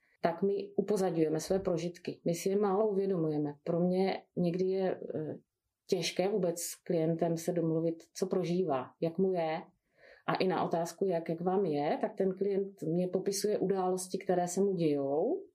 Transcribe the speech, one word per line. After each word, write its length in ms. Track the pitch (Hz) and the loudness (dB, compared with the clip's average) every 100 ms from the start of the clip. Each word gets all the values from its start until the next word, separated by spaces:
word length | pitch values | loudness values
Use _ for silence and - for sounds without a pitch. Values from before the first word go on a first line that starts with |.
| _ _ | _ _
tak 200 | 175 165 | -2 0
my 280 | 196 202 - - | 0 6 6 6
upozadňujeme 640 | 196 208 185 165 156 156 | 2 2 2 4 2 2
své 200 | - 190 | 0 0
prožitky. 600 | 190 170 170 170 - - 170 | 2 0 -2 -6 -10 -4 -2
My 80 | 170 | -2
si 140 | 196 | 0
je 60 | 196 | 2
málo 300 | 208 190 214 | 2 2 2
uvědomujeme. 640 | 196 196 185 156 151 147 147 | 2 0 0 0 0 -2 -4
Pro 160 | - 170 | -2 2
mě 420 | 175 185 190 - - - | 2 2 2 -2 -6 -2
někdy 300 | 175 175 185 | 0 0 0
je, 340 | 190 190 - - - | 0 -2 -2 -6 -6
eh, 200 | 151 - - _ _ _ - | -6 -10 -14 _ _ _ -4
těžké 400 | 185 165 - 185 | -2 0 -2 0
vůbec 300 | 214 175 170 | 0 0 -2
s 140 | - - | -8 -10
klientem 600 | - 175 160 165 170 165 | -2 0 2 2 0 0
se 140 | 175 | -2
domluvit, 500 | 170 165 160 165 165 - | 0 0 0 0 -4 -10
co 140 | - 190 | -6 -2
prožívá, 580 | 190 165 175 180 131 123 - | 0 0 0 0 -2 -4 -6
jak 160 | 165 165 | -4 0
mu 160 | 190 | 0
je. 280 | 180 160 160 - _ _ _ - - - | 0 -2 -4 -8 _ _ _ -20 -10 -4
A 80 | 165 | 0
i 120 | 185 | 0
na 180 | 160 175 | 0 0
otázku, 400 | 170 170 - 196 | 0 -2 -2 -2
jak, 240 | 165 165 | 0 -2
jak 120 | 160 | -4
vám 240 | 175 190 185 | 0 0 0
je, 320 | 147 147 180 | 0 0 -2
tak 140 | 208 - | -2 -2
ten 180 | 190 | -2
klient 480 | 190 196 196 196 - | 0 -2 -2 -4 -6
mě 240 | 160 170 180 | -2 0 0
popisuje 500 | 190 185 196 208 208 | -2 -2 -2 0 0
události, 600 | 185 190 185 185 - 190 | 0 0 0 -2 -4 -6
které 300 | - 175 175 | 0 0 0
se 140 | 190 | 0
mu 120 | 202 | 0
dějou. 720 | 185 165 143 135 143 214 381 - | 2 2 2 0 0 0 -2 -6